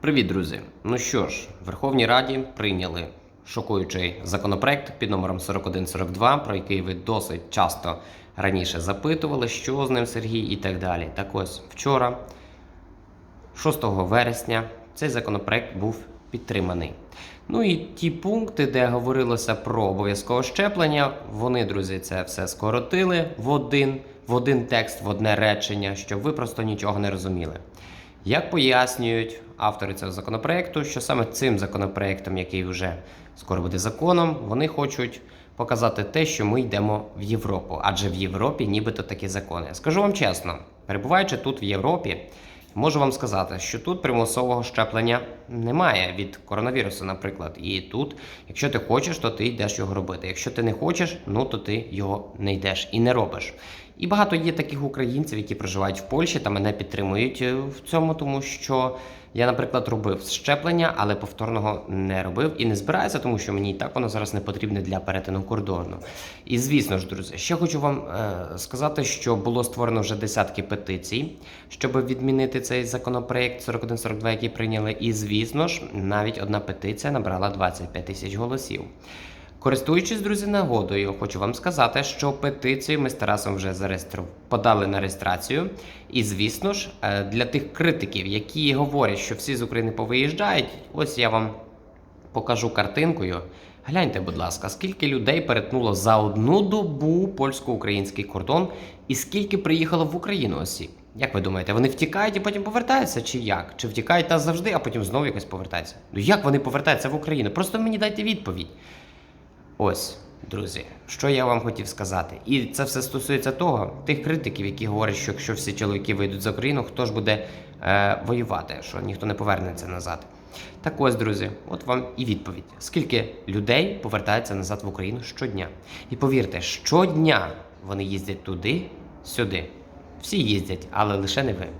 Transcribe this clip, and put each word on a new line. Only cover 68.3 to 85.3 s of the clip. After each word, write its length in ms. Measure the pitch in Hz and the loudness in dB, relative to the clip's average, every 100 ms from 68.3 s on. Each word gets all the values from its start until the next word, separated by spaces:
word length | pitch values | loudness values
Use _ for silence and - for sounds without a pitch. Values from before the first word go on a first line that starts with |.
| 90 85 85 | -4 -6 -8
сказати, 460 | - 123 147 151 | -8 -2 -2 0
що 320 | 135 - - 113 | -2 0 0 2
було 280 | 98 120 | 2 0
створено 380 | 117 - 117 113 | 0 0 2 2
вже 140 | 101 104 | 0 -2
десятки 480 | 107 110 95 - | -2 2 0 0
петицій, 680 | 95 104 - 95 - 113 156 - - - - | -4 -4 -4 -6 -2 -4 -4 -8 -18 -20 -20
щоб 360 | - 135 131 127 | -4 0 0 0
відмінити 560 | 127 131 135 131 131 | 0 2 4 2 0
цей 220 | - 127 | -2 -2
законопроект 800 | 120 123 123 123 120 127 123 123 | 0 -4 -2 -4 -2 0 0 -2
сорок 220 | - 117 | -4 -4
один 140 | 117 117 | -2 -4
сорок 200 | 113 107 | -2 -2
два, 140 | 113 | 0
який 180 | 113 117 | 0 -2
прийняли. 420 | 113 113 110 107 110 | -2 0 0 0 0
І, 140 | 113 | 0
звісно 540 | 107 104 104 113 143 165 | 0 2 2 2 0 0
ж, 140 | - - | -2 -6
навіть 480 | 101 95 104 107 113 | -4 0 2 0 -2
одна 180 | 101 104 | -2 -2
петиція 540 | 101 95 98 110 143 | -2 -6 -4 -2 -2
набрала 360 | 139 95 92 101 | 0 0 0 -2
двадцять 440 | 101 92 87 87 | 2 0 0 -8
п'ять 120 | - 90 | -8 -8
тисяч 300 | 98 98 98 | -6 -6 -4
голосів. 460 | 120 135 135 - - - - - - - - - 135 | -2 -4 -4 -8 -8 -14 -18 -18 -16 -18 -20 0 2
Користуючись, 560 | 262 - 170 180 226 | 2 4 2 2 -2
друзі, 260 | 202 202 202 | 0 0 2
нагодою, 680 | 208 196 120 - 101 98 98 | 2 4 2 2 2 0 -2
хочу 200 | 107 92 | -4 0
вам 140 | 101 | -2
сказати, 500 | 120 180 160 117 131 | 0 -2 4 4 4
що 300 | 139 - 143 | -2 0 0
петицію 680 | 139 139 - 127 135 - 151 | 0 -2 0 0 0 2 0
ми 80 | 131 | 0
з 40 | |
Тарасом 420 | - 104 104 - 98 | 0 2 2 2 -2
вже 180 | 95 | -2
зареєстру-, 520 | 90 95 92 - 92 87 - - | -2 -2 -2 -4 -8 -8 -12 -2
подали 400 | 117 110 104 98 | 2 6 6 4
на 120 | 98 | 2
реєстрацію. 680 | 98 95 98 | 0 -2 0